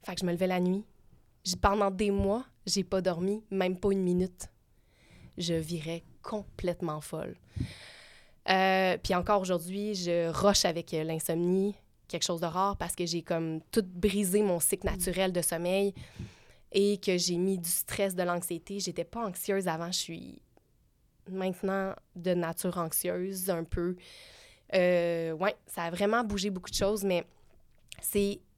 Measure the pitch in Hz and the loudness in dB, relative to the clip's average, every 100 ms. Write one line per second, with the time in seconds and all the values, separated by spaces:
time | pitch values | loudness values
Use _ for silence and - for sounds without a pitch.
0 | - 185 185 170 185 185 180 190 208 - | -8 -4 -2 2 2 2 2 0 -4 -18
1 | - - _ _ - 180 208 202 202 190 | -20 -20 _ _ -6 2 2 4 2 2
2 | 208 196 196 208 - _ - 202 185 190 | 0 2 2 0 -4 _ -4 -2 0 0
3 | 185 170 185 214 - 196 185 185 202 196 | 0 0 -2 -2 -4 -2 0 0 2 2
4 | 185 180 185 - - _ _ _ _ _ | 2 2 0 -4 -18 _ _ _ _ _
5 | _ - - - 170 165 160 170 156 165 | _ -20 -18 -8 -2 -2 -2 -6 -6 -8
6 | - - - 214 202 - 180 170 170 151 | -10 -18 -8 -8 -8 -6 -4 -2 -4 -6
7 | 147 160 - - - - - - - - | -6 -8 -8 -12 -14 -8 -8 -8 -18 -20
8 | - - - - - 190 190 190 190 180 | -20 -20 -20 -12 2 4 6 4 4 0
9 | - 180 175 208 185 180 170 190 208 202 | 0 0 4 2 2 -2 -2 -4 -4 -2
10 | 175 170 165 165 202 214 190 165 165 165 | 0 0 0 4 4 6 4 0 -2 -2
11 | 160 156 - 165 175 185 196 202 _ _ | -2 -2 -2 2 4 4 2 -2 _ _
12 | _ 170 - 170 165 165 196 196 170 - | _ -4 -2 0 -2 0 0 0 -4 -4
13 | 175 165 165 170 165 160 - - 185 180 | -2 -2 -2 -2 0 -4 -2 0 0 0
14 | 202 196 196 196 208 175 - 196 180 196 | 0 2 2 4 4 2 2 0 -2 -2
15 | 180 180 190 180 165 165 175 190 196 196 | -2 0 0 2 0 0 0 2 2 0
16 | - - - - - - - - 202 202 | -16 -12 -14 -14 -20 -20 -2 2 4 2
17 | 196 180 175 175 185 190 170 - - - | 2 2 2 2 2 0 -2 -2 -2 0
18 | 196 180 180 175 180 170 - 202 180 170 | 0 0 0 0 -2 -8 -6 -6 -4 -4
19 | 170 233 226 180 - 196 180 160 170 185 | -6 -4 -6 -6 0 0 2 -2 -2 -4
20 | - 165 - - _ _ _ _ _ _ | -4 -8 -12 -16 _ _ _ _ _ _
21 | _ _ - 190 185 185 196 196 190 - | _ _ -10 -2 -2 -2 -2 0 -2 -6
22 | _ - 175 180 170 165 185 175 165 - | _ -6 0 0 0 -2 -4 -2 -2 -2
23 | 180 180 185 190 185 170 165 - 170 180 | -2 -2 -2 -4 -2 -2 -2 -2 -2 -4
24 | - - - - - - _ 190 180 175 | -10 -20 -20 -20 -20 -20 _ 4 6 4
25 | 170 170 165 160 185 - _ - 170 175 | 2 0 -2 0 -2 -2 _ -6 -4 0
26 | 202 226 226 202 190 185 - - 196 214 | 2 2 0 0 -2 -4 -6 0 0 2
27 | 196 180 - _ - - - - _ - | 2 0 -2 _ -20 -20 -20 -20 _ -10
28 | - 202 202 202 _ | -2 2 2 0 _